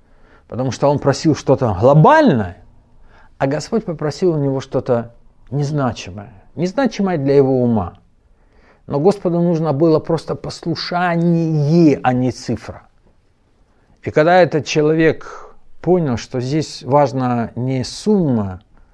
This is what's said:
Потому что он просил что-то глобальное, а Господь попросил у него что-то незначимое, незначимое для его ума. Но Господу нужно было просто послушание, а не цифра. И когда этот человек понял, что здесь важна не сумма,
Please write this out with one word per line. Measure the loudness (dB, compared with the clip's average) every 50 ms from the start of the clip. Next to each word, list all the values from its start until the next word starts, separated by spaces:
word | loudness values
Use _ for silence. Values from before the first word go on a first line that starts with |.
| _ _ _ _ -20 _ _ _ _
Потому | -12 -8 -6 -6 -6
что | -4 -2 0 0
он | 0 0
просил | 0 -2 -2 0 0 0 0
что-то | 0 0 0 0 2 0 -2 0 2
глобальное, | 4 4 6 6 6 6 6 6 6 4 2 0 -2 -6 -10 -16 -20 -20 _ -20 _ _ _ -20 -20 -20 -20 -20 -20 -20 _ _
а | -4 -4
Господь | -4 -4 -6 -4 -4 -4 -4
попросил | -4 -6 -6 -6 -6 -4 -2 -2 -2 0
у | 0
него | -2 -2 -2 -4
что-то | -6 -4 -4 -4 -2 0 -2 -2 -2 -6 -14 -20 _ -20 _ _ -14 -8
незначимое, | -6 -4 -4 -2 -2 -2 -2 -4 -4 -6 -12 -14 -14 -16 -16 -18 -20 -20 -20 -16 -8
незначимое | -6 -6 -4 -2 -2 -2 -2 -2 -2 -2 -2 -2 -2
для | 0 4 4
его | 4 4 4 2 2
ума. | 2 2 2 0 -2 -4 -8 -16 _ _ _ _ _ _ _ _ _ _ _ _ _ _ _ _ _
Но | -6 -4 0
Господу | 2 2 2 2 -2 -2 0 0
нужно | 0 0 0 0 0 -2 0
было | 2 2 2 2 2
просто | 0 -2 -4 -4 -4 -6 -10
послушание, | -10 -10 -12 -12 -10 -8 -8 -6 -6 -6 -6 -4 -4 -2 -2 0 0 2 2 2 2 0 0 0 0 0 2 4 6 6 6 4 4 2
а | 0 0
не | 2 0 -2
цифра. | -4 -6 -6 -6 -6 -6 -8 -12 -16 -18 -20 _ _ _ _ _ _ _ _ _ _ _ _ _ _ _ _ _ _ _ _ _ _ _ -12
И | -2 0
когда | 2 4 4 6 6
этот | 4 4 2 -2 -4
человек | -2 0 0 2 2 2 2 2 2 0 -2 -8 -16 -18 -18 -20 -20 -20 -20 -20 -20 -20 -8
понял, | -2 0 0 2 2 0 -2
что | -4 -6 -8 -8 -6
здесь | -4 -2 -2 -4 -4 -6 -10 -12 -4
важна | 0 2 2 2 2 0 -2 -2 -2 -2 -2 -4 -6 -6
не | -6 -4 -4 -4 -4 -4
сумма, | -6 -10 -6 -2 0 0 2 2 2 0 0 -2 -4 -8 -12 -16 _ _ -20 -20 _